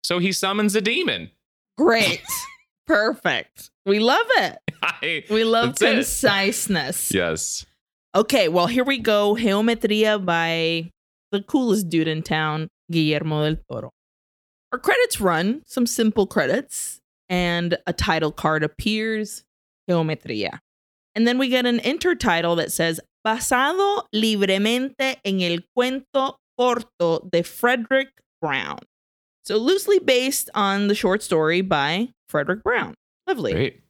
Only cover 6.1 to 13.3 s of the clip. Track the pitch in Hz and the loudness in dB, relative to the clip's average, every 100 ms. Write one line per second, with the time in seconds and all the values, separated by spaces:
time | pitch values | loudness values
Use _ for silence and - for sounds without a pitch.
6.1 | - 247 196 196 - - 185 135 175 - | 0 0 2 0 -2 -2 -2 -2 -6 -2
7.1 | 196 87 80 - - - _ _ _ _ | 0 0 -2 -4 -8 -12 _ _ _ _
8.1 | 185 220 262 175 175 175 240 254 269 220 | 0 2 2 2 2 2 0 0 0 2
9.1 | 208 208 214 226 196 220 226 214 214 214 | 2 2 2 2 2 2 2 0 2 4
10.1 | 214 185 170 165 165 165 165 170 _ _ | 2 0 0 0 0 0 -2 -6 _ _
11.1 | _ _ 202 202 294 247 202 180 165 160 | _ _ -6 -2 0 2 2 2 0 0
12.1 | 156 160 156 156 151 160 _ _ 170 156 | -2 -4 -2 -2 -2 -6 _ _ 0 2
13.1 | 151 156 | 0 -2